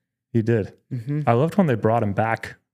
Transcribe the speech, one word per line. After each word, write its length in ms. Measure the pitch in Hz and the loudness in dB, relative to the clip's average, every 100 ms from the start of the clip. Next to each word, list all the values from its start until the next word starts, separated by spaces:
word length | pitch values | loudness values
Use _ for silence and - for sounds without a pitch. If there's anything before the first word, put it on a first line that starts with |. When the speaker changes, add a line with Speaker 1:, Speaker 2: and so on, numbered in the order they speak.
| _ _ _ | _ _ _
Speaker 1:
He 100 | 117 | -2
did. 300 | 110 117 92 - - | 2 0 -2 -10 -12
Speaker 2:
Mm-hmm. 280 | 123 117 147 135 | -10 -6 -2 2
Speaker 1:
I 60 | |
loved 220 | 117 160 202 | 2 2 0
when 100 | 170 | 0
they 80 | 113 | 2
brought 260 | 110 117 | 2 0
him 120 | 107 | 0
back 420 | 95 110 113 - - _ | -2 -2 -4 -8 -18 _